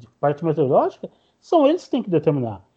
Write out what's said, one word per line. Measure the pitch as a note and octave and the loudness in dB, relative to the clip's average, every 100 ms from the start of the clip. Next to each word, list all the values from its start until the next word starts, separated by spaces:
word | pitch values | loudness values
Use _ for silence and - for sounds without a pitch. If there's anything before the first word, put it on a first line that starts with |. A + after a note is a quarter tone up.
a | - - | -18 -6
parte | C#3+ D3 | -4 -2
meteorológica, | E3 D3+ C3 F3+ F4 - - _ _ _ | -4 -2 2 2 0 -6 -20 _ _ _
são | - E4+ C#4 | 0 4 4
eles | F4 | 2
que | - | -2
têm | B3+ | -6
que | G3+ | -2
determinar. | E3 D#3 D3 A#2 G2 _ | 0 0 -2 -4 -8 _